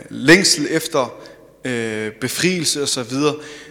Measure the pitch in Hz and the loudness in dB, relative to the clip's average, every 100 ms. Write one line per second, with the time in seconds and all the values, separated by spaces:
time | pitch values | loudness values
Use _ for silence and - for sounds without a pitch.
0 | - 113 131 180 170 - 156 156 - 147 | -12 2 8 8 6 0 0 -2 0 -2
1 | 120 - - - - - 131 120 113 110 | -2 -4 -20 -20 -20 -10 -6 -4 -2 -4
2 | 107 107 127 - 170 185 147 147 139 - | -6 -4 -6 0 0 0 -2 -2 -2 -4
3 | 117 131 147 120 - - - | -4 0 0 0 -6 -16 -18